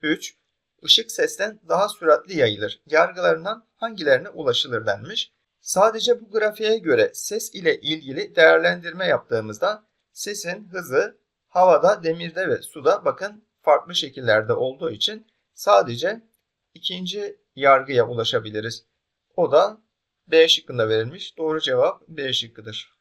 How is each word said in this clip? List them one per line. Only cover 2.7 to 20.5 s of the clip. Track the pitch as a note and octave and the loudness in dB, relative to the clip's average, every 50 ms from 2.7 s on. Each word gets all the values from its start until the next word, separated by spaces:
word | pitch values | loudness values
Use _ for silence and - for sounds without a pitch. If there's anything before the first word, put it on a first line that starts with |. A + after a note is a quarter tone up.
| - _ _ | -8 _ _
Yargılarından | _ D3+ D#3 E3+ F3+ F3+ F3+ F3+ F3 E3 D#3+ E3 G3 A3 A#3 _ _ _ | _ 2 2 2 2 0 -2 0 0 0 0 -2 -8 -10 -10 _ _ _
hangilerine | _ - A#3 A3+ G3 D#3+ C#3+ C3+ B2 D#3+ G3+ | _ -10 -10 -8 -4 2 2 2 2 2 -6
ulaşılır | - - D#3 C3+ A#2+ - - C#3 B2 A2+ A2+ | -12 -6 -4 -2 -2 -2 -2 -4 -6 -6 -4
denmiş. | A2 G2 G2+ A2 D3+ G#3+ A3+ - _ _ _ _ _ _ _ | -4 -6 -6 -6 -12 -10 -10 -10 _ _ _ _ _ _ _
Sadece | _ - - F#3 G3 A3+ A3 A3+ F#3 A#3+ A#3+ - | _ -6 0 2 2 2 2 0 0 0 0 0
bu | A3 G#3 | -2 -6
grafiğe | G3 A3 G#3+ G#3+ G#3 - A3 G#3+ A3 A3+ | -4 -2 -2 -2 -2 -2 -2 0 0 0
göre | F3+ E3 C3+ A2 G#2+ - - | 0 0 2 2 2 2 0
ses | - - - G#3 A3 A3 - _ | -8 -12 -8 -8 -8 -10 -10 _
ile | F#3+ F#3 E3 D3 C#3+ | -4 -2 -2 -2 -2
ilgili | - D3 D#3 D#3+ C#3+ C3+ C3+ D#3 G#3 F#3 - | -2 -6 -8 -6 -8 -10 -10 -10 -10 -6 2
değerlendirme | - D#3+ D#3+ E3 E3 E3 F3 F3 F3+ E3+ F3 E3 F3 F#3 | 6 6 6 6 6 4 0 -2 -2 -8 -12 -10 -6 -2
yaptığımızda | F3+ C#3+ A#2 - _ A#2+ A2+ G#2+ A2 G#2+ G#2 - F#3+ G#3+ G#3+ _ _ _ _ _ _ _ | 0 0 -2 -2 _ -4 -4 -4 -6 -8 -4 -4 -4 -4 -4 _ _ _ _ _ _ _
sesin | - - - G#3 G3+ - F3 F3+ G#3 G#3+ - | -14 -12 -12 -10 -10 -10 -10 -10 -12 -14 -14
hızı | F3 F#3 E3+ A#2+ B2+ C#3+ F#3+ G#3+ - _ _ _ _ _ _ _ | -12 -12 -10 -2 0 0 0 0 -6 _ _ _ _ _ _ _
havada, | _ F3+ F#3 F#3 E3+ D3 D3+ F3+ G#3+ G3 E3 | _ 4 6 6 6 6 6 4 2 2 0
demirde | E3 D#3+ E3+ E3+ E3+ D#3+ E3+ F#3+ E3+ | -4 -4 -4 -6 -10 -6 -6 -2 -2
ve | B2+ G#2 - | -2 -4 -4
suda | - - D#3 B2+ C#3+ F#3 - F#3 | -12 -18 -2 0 2 2 2 0
bakın | D#3+ B2+ - F#3+ G3+ G#3 G#3+ _ _ _ _ _ | -4 -4 -4 -8 -12 -12 -14 _ _ _ _ _
farklı | - D3 C#3+ - - F3 | 2 2 2 2 -4 -6
şekillerde | - - C#3 - - C3 A#2 G#2+ A2 A2 A2 A#2 | -6 -6 -6 -10 -8 0 2 4 2 4 2 0
olduğu | - B2 C3 C3 D3 F3+ D#3 | 0 0 -2 -4 -6 -8 -8
için | A2+ - - - G#3+ A3 A3+ _ _ _ _ _ _ | -6 -4 -6 -6 -6 -6 _ _ _ _ _ _ _
sadece | _ - - G#3 G3+ - C3 A#2 A#2+ D3 F3+ G#3+ A#3 _ _ _ _ _ _ _ _ _ _ _ | _ 2 4 4 4 4 2 -4 -4 -4 -6 -6 -6 _ _ _ _ _ _ _ _ _ _ _
ikinci | E3 - - F#3 F3+ F#3 F3+ F#3+ G#3 G3+ G3+ - _ _ _ _ | -12 -10 -10 -8 -8 -8 -8 -8 -8 -10 -10 -12 _ _ _ _
yargıya | - C3+ C#3 C3+ C3+ C3 C#3 C#3 B2 A2+ G#2+ | 0 4 6 6 6 4 0 2 2 2 2
ulaşabiliriz. | B2 A#2 A2+ A2+ - A#2+ A2 G#2+ G#2+ G#2+ G#2+ A2+ A2+ - _ _ _ _ _ _ _ _ _ _ _ | 0 -4 -4 -2 -2 -4 -4 -4 -8 -8 -8 -8 -10 -12 _ _ _ _ _ _ _ _ _ _ _
O | - F3 D#3 B2+ | -2 -2 4 4
da | D3+ F#3 G#3 G#3+ _ _ _ _ _ _ _ _ _ _ | 4 4 4 -2 _ _ _ _ _ _ _ _ _ _
B | _ D#3+ D#3+ D#3+ | _ 6 6 6
şıkkında | E3 | 6